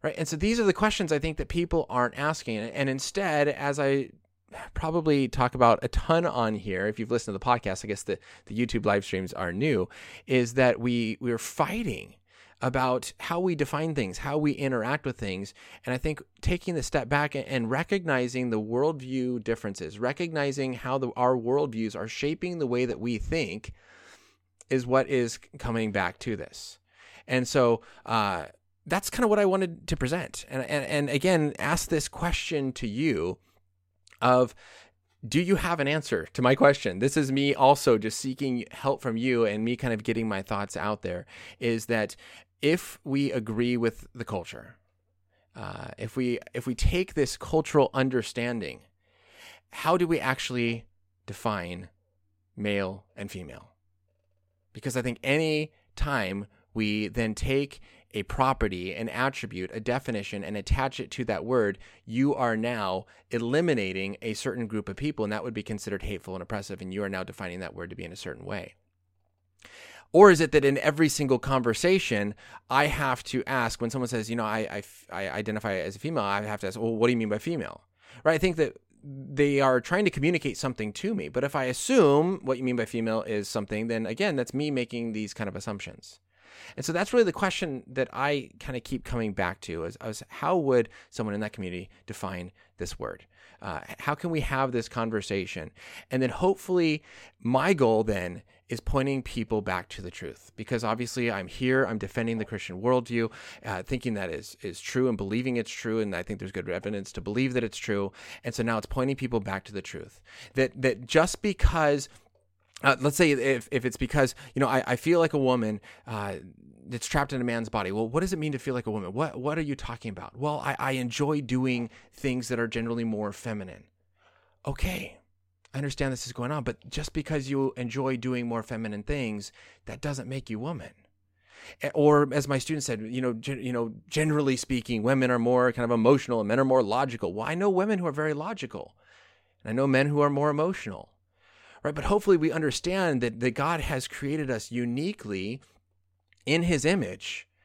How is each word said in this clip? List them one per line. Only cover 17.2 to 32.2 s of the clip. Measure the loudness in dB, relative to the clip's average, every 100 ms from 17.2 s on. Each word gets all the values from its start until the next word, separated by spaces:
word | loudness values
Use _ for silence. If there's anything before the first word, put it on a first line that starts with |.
| 0
and, | -4
and | -2 -2 0
recognizing | -2 0 -2 2 0 0 0 0
the | 0
worldview | 0 0 0 0 -4 -2 0 -2
differences, | -2 -2 -4 -6 -10 -2
recognizing | -4 -2 -4 -2 -2 -2 -4
how | -4 -4 -2
the, | -2 2
our | 4
worldviews | 4 2 2 2 -2 -4
are | -4 -8
shaping | -4 -4 -2 -4 -2
the | 0
way | 0
that | 0 -2
we | -2 -2
think | -2 -2 -2 -6 -12 -18 _ -20 -20 -20 _ _ _ _ -2
is | -2 2
what | 2 2
is | 0 0 -4 -16 -10
coming | -4 -2 0
back | 0 -2 -4
to | -6 -6
this. | -8 -14 -18 -20 _ _ -20 -20 -2
And | 0
so, | 2 4 6 4 -2 -18
uh, | -2 0 0 -2 -8 -16 _ _
that's | -4 -4 -2
kinda | 0 2
what | 4
I |
wanted | 4 2 -2 -6 -6
to | -2
present. | -2 -2 -6 -12 -8
And, | -6
and, | -2 -4
and | 0 0 2
again, | 2 4 4 2 0
ask | 0 0 0
this | -2 -2
question | -4